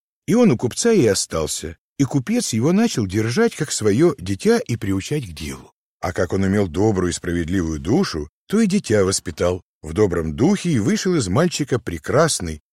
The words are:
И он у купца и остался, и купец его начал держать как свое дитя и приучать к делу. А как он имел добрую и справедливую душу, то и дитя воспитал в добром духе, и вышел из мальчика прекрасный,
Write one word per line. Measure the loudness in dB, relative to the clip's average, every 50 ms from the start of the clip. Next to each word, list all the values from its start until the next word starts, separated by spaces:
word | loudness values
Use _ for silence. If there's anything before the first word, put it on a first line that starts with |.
| _ _ _ _ _
И | 0 2
он | 4 6 4
у | 4 2
купца | 0 -4 -2 0 0 2
и | 4 4 4
остался, | 4 4 2 -2 -4 -4 -4 -2 -4 -4 -8 -10 -10 -12 -14 _ _ _ -2
и | -2
купец | 0 0 -2 -2 0 -2 -2 -2 -2
его | -2 0 0 2 2
начал | 2 2 2 0 -2 -4 -2
держать | 0 -2 -2 0 0 0 0 0 0
как | -4 -6 -6
свое | -4 -2 0 2 4 4 4 2 2 0
дитя | -4 -6 -6 -2 0 2 2 2
и | 0 -2 -6
приучать | -4 -2 -2 -2 -2 -2 -4 -6 -6 -6
к | -8 -10
делу. | -12 -10 -10 -10 -12 -16 -20 _ _ _ _ _ _
А | -8 -6
как | -2 -2 -2 0 0
он | 0 0
имел | 2 2 2 2 0
добрую | 0 0 2 2 2 2 0 -2
и | -2
справедливую | -4 -6 -4 -4 -2 -2 -2 -2 -2 -2 -2 -4 -4
душу, | -2 0 0 0 0 0 -4 -6 -8 -10 _ _ _ -2
то | 0 2
и | 2 2
дитя | 2 0 0 2 2 2 4
воспитал | 2 0 -2 -4 -6 -4 -2 0 0 0 -2 -6 _ _ _
в | -12 -6 0
добром | 2 2 2 2 0 -2 -2 -2
духе, | 2 2 2 2 2 0 0
и | 0 0
вышел | 2 0 0 0 0 0 0
из | 0 0 0
мальчика | 2 2 2 2 0 -2 -4 -2 -2 -4
прекрасный, | -2 -4 -8 -8 -4 0 2 2 2 2 0 -2 -6 -6 -8 -10 _ _